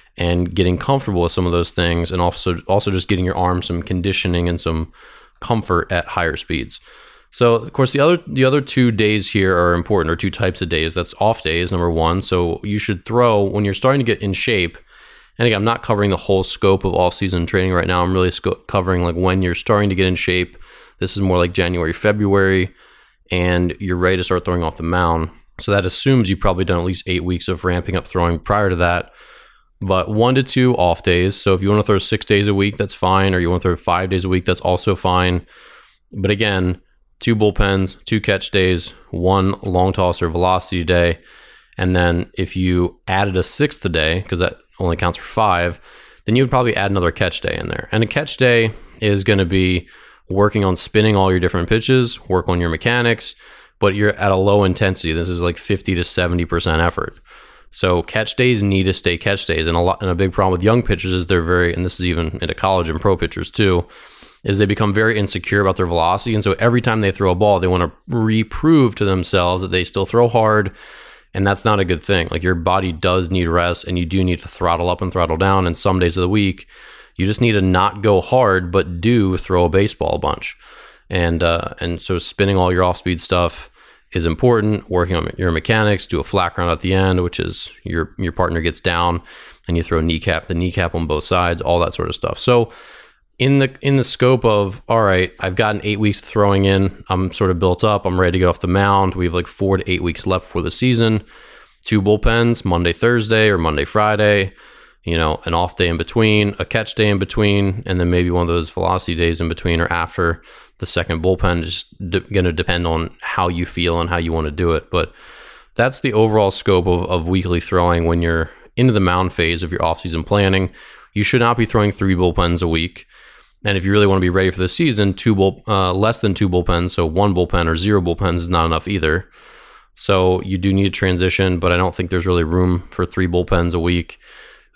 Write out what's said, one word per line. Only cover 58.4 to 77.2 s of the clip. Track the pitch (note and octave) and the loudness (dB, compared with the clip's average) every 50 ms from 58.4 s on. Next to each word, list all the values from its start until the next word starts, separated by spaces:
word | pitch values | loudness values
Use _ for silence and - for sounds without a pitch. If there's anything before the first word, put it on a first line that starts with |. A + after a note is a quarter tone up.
| B2 B2+ B2 G#2 G2+ | 2 2 2 2 2
need | G2+ G2 F#2+ F#2 | 2 2 2 2
to | F#2+ F#2 | 0 0
stay | - - F2+ F2 D#2+ | 0 0 -2 -2 0
catch | - G2+ G2+ F#2+ - | -2 -2 -2 -2 -2
days. | - E2 D#2 D#2+ | -4 -2 -2 0
And | E2 E2 | 0 2
a | E2+ | 2
lot, | F2 F#2 F#2 - | 2 2 0 0
and | G#2 F#2 | -2 -2
a | F2 | 0
big | E2+ G2 F#2+ F2+ | 0 0 0 0
problem | - G2 F#2+ F2+ | 0 0 2 0
with | E2+ F#2 | 2 2
young | G#2+ A2+ B2 A#2+ | 2 2 2 2
pitchers | - G#2 E2+ - F#2 F2+ | 0 -2 -2 -2 -2 -2
is | F#2 F2 | -2 0
they're | E2 F#2+ F2 E2 | 0 0 0 2
very, | E2 F2+ F2+ F2 F2 E2+ | 2 2 2 2 0 0
and | E2+ F2+ | -2 -4
this | F2+ - - | -4 -4 -4
is | F#2 | -2
even | F2+ E2+ E2 E2 D#2+ E2 - | -2 -2 -2 -2 -4 -6 -6
into | E2 E2 E2 | -6 -6 -6
college | - - F#2+ F#2+ F#2 E2+ D#2+ | -2 0 0 2 2 0 -2
and | D2+ D2+ | -4 -2
pro | - G#2 F#2+ F2 | 0 0 0 0
pitchers | E2+ - - E2+ D#2+ - | -2 -6 -6 -8 -10 -8
too, | - - G#2+ F#2+ F2 E2+ E2+ - - - - - - - - - - _ - | -2 0 2 2 2 2 0 -4 -12 -20 -20 -20 -20 -20 -20 -20 -20 _ -4
is | G#2+ G2+ | -2 0
they | G2 G#2 | 2 2
become | G2 G#2 - A2 G#2 G2 | 0 2 0 0 0 2
very | G#2+ A2 A2 A2+ G#2+ | 2 2 2 2 0
insecure | G2+ F#2+ - F#2 - - G2+ G2+ | -2 -2 -4 -6 -4 -2 0 2
about | G2+ F#2+ F#2 | 2 2 0
their | - F#2 | 0 -2
velocity. | E2+ E2+ E2+ D#2+ E2+ F#2 G2 - A#2+ A2 | 0 0 0 2 2 0 0 -2 -2 -2
And | G#2+ G2+ | 0 0
so | G#2 F#2 - | 0 0 2
every | A2+ - A#2 B2 | 2 2 2 2
time | A2 B2 A2 A2 G#2+ | 0 0 0 0 0
they | G2 F#2 | 0 0
throw | - G2+ F#2 | 0 0 0
a | F2+ | 2
ball, | F2+ G#2+ G#2 G2+ F2+ | 2 4 2 4 2
they | F2+ | 2
wanna | F2+ F2+ F2+ F2 D#2 - _ _ - | 0 2 2 0 -2 -4 _ _ -6
reprove | C3+ A#2+ A2 A2 A2 A2 G#2+ - - - - D#3 E3 D3+ C3 A2+ F#2+ | -2 0 0 2 2 0 0 -2 -4 -2 2 4 4 6 4 2 0
to | - G#2 | -2 -2
themselves | G2 F#2+ F#2 F2+ - - F#2 F2 F2 F2+ F#2 | 0 0 -2 -2 0 0 2 2 2 0 -2
that | F#2+ F2+ F2+ | -2 -2 -2
they | F#2 F2 | -2 -2
still | - - G2 G2 | -2 -4 -4 -4
throw | - - A#2 A#2+ | 0 2 2 2
hard. | A#2 A2+ A#2 A2 G#2+ G#2+ G#2+ G2+ F#2 - - - - - - - - - - _ _ _ | 4 2 2 2 4 2 2 0 -2 -6 -10 -20 -20 -20 -20 -20 -20 -20 -20 _ _ _
And | F#2+ G2 | 0 0
that's | G2 G2+ - - | 0 0 0 0
not | A2+ G#2+ G2 | 0 2 2
a | F#2+ | 2
good | E2+ F2+ D#2 - | 0 -2 -4 -2
thing. | - G2+ F2+ E2 - | -2 0 0 0 -2
Like, | - E2+ F2 | -4 -2 0
your | F2+ F#2 | 0 -2
body | E2+ E2 F2+ F#2 F#2+ F#2 F#2 E2 | 0 0 0 0 0 0 -2 -4
does | D#2+ - F2+ F2+ F#2 F2+ E2+ | -2 0 0 0 0 0 0
need | F#2 F#2 F2 | -2 -2 0
rest, | E2 E2 F2 F2 F2 F2 - - | 0 0 0 0 0 -2 -4 -6
and | - F2+ F2 | -4 -4 -4
you | F2 | -2
do | D#2+ F#2 F#2+ F#2 | -2 0 0 0
need | F2+ F2 E2+ | 0 0 -2
to | - - | -6 -14
throttle | - - F#2 F2 E2+ E2 F2 F2 | -8 -4 0 0 0 0 0 -2
up | F2+ - G2 | -2 -2 -4
and | F2+ - | -4 -2
throttle | F#2 F2 D#2+ D#2+ | -2 0 0 0
down. | D#2+ F#2+ G2 G2 F#2+ F#2 | 0 2 2 2 2 2
And | F2 E2+ | 0 -2
some | - - G2+ F#2 F#2 | -2 0 0 2 2
days | F2+ E2+ D#2+ | 2 0 0
of | F#2 F2+ | 0 -2
the | F2+ | 0
week, | G2+ G#2+ G2+ F#2+ F2 - - - - - - - - - - _ _ | 2 2 2 0 -2 -4 -12 -20 -20 -20 -20 -20 -20 -20 -20 _ _
you | - | -4